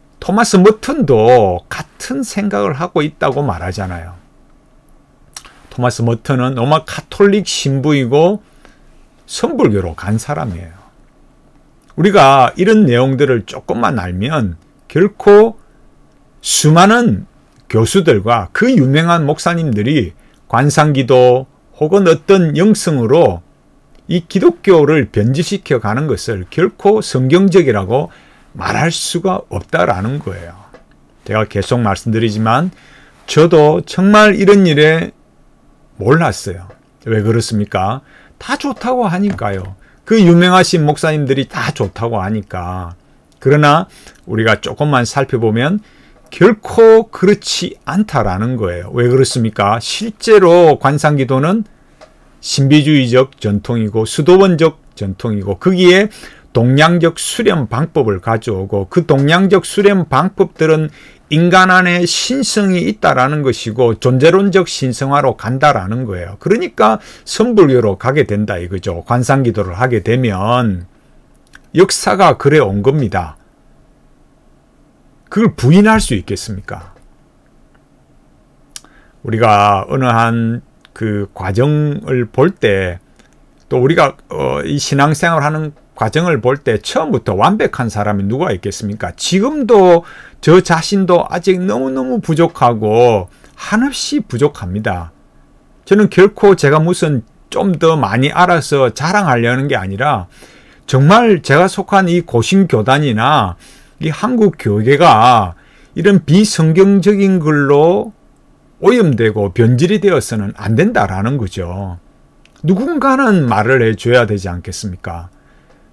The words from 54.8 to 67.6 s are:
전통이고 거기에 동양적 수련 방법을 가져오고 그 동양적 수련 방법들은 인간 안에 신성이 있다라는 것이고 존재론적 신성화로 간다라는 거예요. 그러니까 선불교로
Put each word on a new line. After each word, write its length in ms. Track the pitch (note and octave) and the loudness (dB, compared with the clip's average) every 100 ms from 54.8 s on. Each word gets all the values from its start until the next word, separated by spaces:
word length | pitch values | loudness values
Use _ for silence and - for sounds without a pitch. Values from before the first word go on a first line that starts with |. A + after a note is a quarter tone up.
| _ - | _ -10
전통이고 640 | G2 F#2 A#2+ G#2 G2 F#2+ | -10 -8 -6 -6 -6 -2
거기에 500 | F#3 F#3 F3+ F#3 G#3+ - - - _ | -2 2 4 4 2 -6 -20 -20 _
동양적 640 | B2 A#2+ C3+ D#3 F3 E3 E3+ | -2 2 2 2 2 0 -2
수련 480 | - - G#3+ E3+ A#2 | -10 -2 -2 0 -2
방법을 540 | A#2 E3 D#3+ A2 F#2+ | -4 -4 -2 -2 -2
가져오고 640 | A2+ A2+ A#2 F#2+ G2 G2+ G2 | -4 -4 -4 -8 -4 -6 -2
그 160 | - D#3+ | -4 0
동양적 600 | C#3 C#3+ F3 F#3+ F#3 - | 0 2 2 2 0 0
수련 440 | - G3+ G3 D#3+ | 0 2 2 0
방법들은 800 | C3 F3+ - F3 - D#3+ D#3 D#3 - - _ - | -2 -2 -2 -4 0 0 0 -2 -10 -20 _ -4
인간 380 | D3+ F3 F#3 F#3 | 0 2 2 4
안에 380 | F#3 F3+ F3 F3 | 2 2 0 -2
신성이 760 | - - C4+ B3 A3 G3 F3+ | -4 -4 -4 -2 -2 0 -2
있다라는 640 | E3+ G#3+ E3+ B2+ C3 D3+ | -2 -2 -2 0 0 -2
것이고 560 | C3+ A2+ A#2 A2 A#2+ G#2 | -2 -4 -6 0 0 0
존재론적 680 | B2+ B2+ D#3 F#3 G3 F#3 F3 | 0 2 4 4 2 0 -2
신성화로 680 | - C3 A#2+ C#3 C#3 C#3 - | -4 -6 -4 -2 0 -2 -4
간다라는 680 | G2+ C3 D3 B2+ F#2 A#2 B2 | -6 0 0 0 -4 -8 -8
거예요. 320 | F2+ F2 G2 | -10 -12 -8
그러니까 600 | D#3 A3+ F4+ - A2+ A3 - - | -2 -2 -2 -2 0 0 -8 -20
선불교로 720 | - - A#3+ G#3+ | -12 -4 0 4